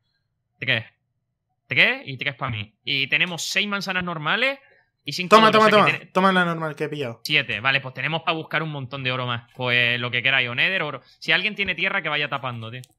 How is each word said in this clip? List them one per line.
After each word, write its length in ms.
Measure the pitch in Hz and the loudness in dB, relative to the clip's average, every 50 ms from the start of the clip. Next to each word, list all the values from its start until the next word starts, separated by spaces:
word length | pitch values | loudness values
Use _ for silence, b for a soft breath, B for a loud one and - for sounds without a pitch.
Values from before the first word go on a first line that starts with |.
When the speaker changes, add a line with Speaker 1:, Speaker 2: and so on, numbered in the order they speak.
| _ _ _ _ _ _ _ _ _ _ _ _ | _ _ _ _ _ _ _ _ _ _ _ _
Speaker 1:
¿De 60 | 131 | -2
qué? 200 | 131 127 113 110 - _ _ _ _ _ _ _ _ _ _ _ _ _ _ _ _ | -2 -2 -2 -2 -6 _ _ _ _ _ _ _ _ _ _ _ _ _ _ _ _
¿De 80 | 127 | 2
qué? 260 | 147 180 220 247 269 - | 4 4 4 4 -2 -6
Y 100 | 143 135 | -12 -10
tres 180 | 127 143 143 139 | -6 -6 -6 -6
pa' 160 | - 143 131 | -4 -6 -6
mí. 240 | 117 107 101 - _ _ _ | -6 -6 -8 -10 _ _ _
Y 220 | 123 143 139 135 131 | -4 -4 -4 -2 0
tenemos 360 | 151 151 170 180 170 156 - | 0 0 0 -2 -4 -6 -6
seis 220 | - - 190 202 208 | -4 -2 -2 -2 -2
manzanas 340 | 202 202 - 196 185 185 | -4 -6 -6 -4 -4 -4
normales 560 | 180 175 170 160 147 156 185 214 247 269 277 - b b b b b b b _ _ | -4 -4 -6 -4 -2 -2 -2 0 0 -2 -4 -6 b b b b b b b _ _
y 80 | 143 | -10
cinco 240 | 139 - 180 165 208 | -8 -8 2 6 6
Speaker 2:
Toma, 140 | 220 220 220 | 8 8 8
Speaker 1:
de 60 | 214 220 | 8 6
oro, 0 | |
Speaker 2:
toma, 80 | 220 | 6
Speaker 1:
o 40 | 214 | 8
sea 80 | 208 208 | 6 6
que 40 | 180 | 6
Speaker 2:
toma. 120 | 147 160 - | 4 2 -2
Speaker 1:
tiene 140 | - - | -6 -2
Speaker 2:
Toma 200 | _ 185 190 190 | _ 2 4 4
la 120 | 185 180 180 | 4 4 2
normal 300 | 170 165 165 160 156 143 | 2 0 -2 -4 -6 -4
que 80 | - 156 | -6 -6
he 40 | 151 | -6
pillado. 320 | 151 151 135 117 117 - _ | -4 -6 -6 -6 -8 -10 _
Speaker 1:
Siete. 360 | - 151 147 135 117 110 104 | 0 2 2 2 0 -4 -2
Vale, 200 | 117 135 135 139 | 0 0 0 0
pues 140 | 131 131 - | -2 -4 -8
tenemos 280 | 131 127 147 160 160 | -6 -4 -4 -4 -2
pa' 100 | - 175 | -2 -2
buscar 300 | 165 160 156 - - 156 160 | -2 -4 -4 -4 -4 -4 -2
un 60 | 156 | -4
montón 320 | 151 143 131 120 139 135 131 | -6 -8 -8 -8 -10 -6 -4
de 80 | 127 | -4
oro 120 | 127 127 127 | -2 -2 -2
más. 180 | 123 120 117 - _ _ | -4 -4 -6 -8 _ _
Pues 440 | - 127 123 120 123 120 120 120 120 | -6 -2 2 4 4 4 4 2 0
lo 100 | 123 123 | -2 -2
que 100 | 120 123 | -4 0
queráis, 260 | 110 135 135 131 123 120 | 0 2 2 2 0 0
o 60 | 120 | -2
Nether, 260 | 139 156 175 190 185 | -2 0 0 0 -2
oro. 180 | 160 147 139 123 b b b b | -4 -4 -6 -10 b b b b
Si 100 | - 156 | -2 0
alguien 220 | 160 175 185 214 202 | 0 0 0 -4 -4
tiene 200 | 208 202 190 180 | -4 -4 -4 -2
tierra, 260 | 147 180 190 190 196 | -2 -4 -2 -2 -2
que 60 | 160 160 | -4 -2
vaya 200 | 147 147 147 143 | -2 -2 -2 -4
tapando, 420 | 151 131 131 127 120 117 110 110 | -4 -6 -6 -6 -8 -8 -10 -12
tío. 80 | 120 127 127 _ _ | -14 -14 -16 _ _